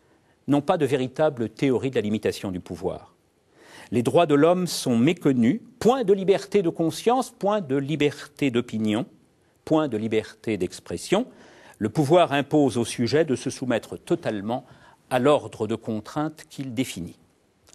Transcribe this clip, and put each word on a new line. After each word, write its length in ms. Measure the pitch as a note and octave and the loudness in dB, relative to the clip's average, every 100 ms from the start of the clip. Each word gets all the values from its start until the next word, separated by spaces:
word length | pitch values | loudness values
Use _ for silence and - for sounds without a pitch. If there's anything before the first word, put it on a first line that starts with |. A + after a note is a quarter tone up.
| _ _ _ _ - | _ _ _ _ 0
n'ont 140 | C#3+ | 0
pas 160 | C#3+ F#3 | 2 0
de 80 | C#3 | 2
véritable 640 | C3+ B2+ - D#3 B2+ A2 | 0 -2 0 -2 0 -6
théorie 420 | - C#3 A2+ C3 | -2 0 0 0
de 40 | B2 | -2
la 60 | |
limitation 480 | G#2 G#2+ G2+ - G#2 | -2 -2 -2 -4 -8
du 100 | F2+ | -8
pouvoir. 540 | - E2+ F2+ D2+ - _ _ _ _ _ - - - | -10 -8 -8 -8 -14 _ _ _ _ _ -20 -20 -4
Les 100 | A#2+ | -2
droits 240 | A#2+ D#3+ E3+ | 2 4 4
de 80 | |
l'homme 320 | C#3+ D#3+ F3+ F3+ | 4 4 4 0
sont 320 | - C3 A#2 | -4 -2 2
méconnus, 640 | B2+ F3+ D3 B2+ A2+ G#3 - _ | 2 2 0 2 2 0 -6 _
point 240 | - C4+ | 2 2
de 100 | F#3+ | 2
liberté 500 | G3 F#3+ F3+ - G3+ | 2 2 0 0 0
de 60 | E3+ | 0
conscience, 600 | D#3+ D#3+ - A3 B3+ - | -2 -4 0 0 0 -2
point 320 | - F#3+ G#3 | -4 -2 -2
de 140 | C#3+ C#3 | -2 -2
liberté 760 | C#3 D#3 D3 - - - C#3+ | -2 0 0 -2 -12 -4 0
d'opinion, 560 | A#2+ A#2+ A2 G#2+ G#2+ F#3+ _ _ _ _ _ - | 0 -2 -4 -2 -2 -4 _ _ _ _ _ 0
point 220 | D#3+ D3+ | 0 0
de 100 | A2 | -2
liberté 600 | A2 G#2+ - - - G2+ | -2 -2 -2 -8 -4 -2
d'expression. 680 | F2+ - - F2 - G3 C4 - - - - _ | -4 -6 -12 -10 -2 -2 -2 -10 -20 -20 -20 _
Le 120 | G#2+ | -2
pouvoir 440 | D#3 C3+ F3 E3 | 0 4 4 6
impose 440 | C#3+ C3+ D3+ C3+ A#2+ | 2 2 2 4 2
au 80 | A2+ | -2
sujet 400 | - A#2 C#3+ D#3+ | -2 0 2 0
de 100 | A#2+ | -2
se 160 | C3 | -4
soumettre 480 | - B2 A2 - - | -6 -2 -2 -4 -14
totalement 680 | - E3+ B2 G#2+ G#2 B2+ - - - _ _ | -4 -4 -2 -6 -4 -6 -8 -20 -20 _ _
à 80 | B2+ | 2
l'ordre 480 | C#3 C3+ G#2 - G#2+ | 4 2 0 -6 -4
de 80 | A2+ | -4
contraintes 680 | - G#2+ - D3+ D#3 D#3 - | -4 -8 -6 -6 -6 -8 -16
qu'il 240 | - C3+ | -12 -8
définit. 460 | A#2 B2 F#2+ E2 - _ _ _ _ _ | -4 -4 -6 -12 -14 _ _ _ _ _